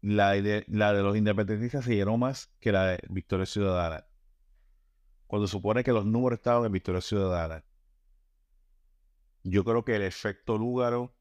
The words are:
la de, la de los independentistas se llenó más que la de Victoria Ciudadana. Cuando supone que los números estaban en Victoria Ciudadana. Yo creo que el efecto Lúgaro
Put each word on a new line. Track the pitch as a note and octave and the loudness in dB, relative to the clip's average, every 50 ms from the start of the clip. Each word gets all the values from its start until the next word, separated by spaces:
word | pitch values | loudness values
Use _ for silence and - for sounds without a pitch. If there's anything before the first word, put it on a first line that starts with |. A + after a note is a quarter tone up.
| - | -2
la | G2+ G#2 G#2 G2+ G2 G2 | 0 2 4 4 4 4
de, | G2+ G2+ G#2 G#2 G#2+ - - | 2 2 0 0 -2 -2 -2
la | G#2+ G#2 G#2+ G#2 G#2 | 0 2 4 4 4
de | G2+ | 4
los | G2 G2+ G2+ G#2+ | 2 2 2 2
independentistas | G#2+ G#2+ G#2 G2 G#2+ F#2+ A2 G#2 A#2 A#2+ B2 C#3+ B2 | 2 2 2 0 0 -2 -2 -4 -4 -4 -4 -4 -2
se | B2 A#2+ | 0 0
llenó | G2+ G2 G2 A2 | 0 2 2 0
más | A#2 B2 B2+ C3+ - - _ _ _ | 0 0 -2 -2 -6 -12 _ _ _
que | - A#2 | -2 0
la | G2+ F#2+ F#2+ | 2 2 2
de | F#2 F#2 - - - | 2 0 -2 -6 -8
Victoria | F2+ F#2 - _ - F#2+ F#2+ F2+ | -8 -8 -6 _ -2 -2 -2 -2
Ciudadana. | - G#2 G2+ G2 F#2 F2+ F2 E2 D#2+ D#2 - _ - _ _ _ _ _ _ _ _ _ _ _ _ _ _ _ _ _ _ _ - _ _ | -2 0 0 2 2 0 0 -2 -4 -8 -12 _ -20 _ _ _ _ _ _ _ _ _ _ _ _ _ _ _ _ _ _ _ -20 _ _
Cuando | - - G#2 G#2 F#2+ | -6 -4 -2 -2 -2
supone | F2+ G2+ F2 G2+ G#2+ A#2+ B2 | -4 -4 -2 -2 0 0 2
que | - | 2
los | B2 A2 G2 | 0 2 2
números | G#2 A2 A#2 B2+ B2+ A#2+ A2+ | 0 0 0 0 0 -2 -2
estaban | _ B2 A#2+ A#2+ A#2+ | _ 0 0 0 0
en | A2 | 0
Victoria | G2 F#2 - - F#2 F2+ | -2 -2 -2 -2 -4 -4
Ciudadana. | - - - G#2 G2 F#2 F2+ F2 E2 D#2+ D#2+ D#2+ - _ _ _ _ _ _ _ _ _ _ _ _ _ _ _ _ _ _ _ _ _ _ _ _ _ _ _ _ _ _ _ _ _ _ _ | -4 -2 -2 0 0 0 0 -2 -4 -6 -8 -12 -16 _ _ _ _ _ _ _ _ _ _ _ _ _ _ _ _ _ _ _ _ _ _ _ _ _ _ _ _ _ _ _ _ _ _ _
Yo | _ F#2 F2+ G2+ F#2 | _ 0 0 2 2
creo | A2+ A2+ A#2+ A2 | 4 2 2 2
que | - A#2 | 0 0
el | G#2 G2+ | 0 0
efecto | F#2 F2+ - - G#2+ G2 - _ - A2+ G#2+ | -2 -4 -4 -6 -6 -6 -6 _ -4 -2 -2
Lúgaro | A2 A#2+ B2 B2+ B2 A#2+ A#2+ A#2+ B2 B2 _ _ | -2 -2 0 0 0 0 0 -2 -4 -6 _ _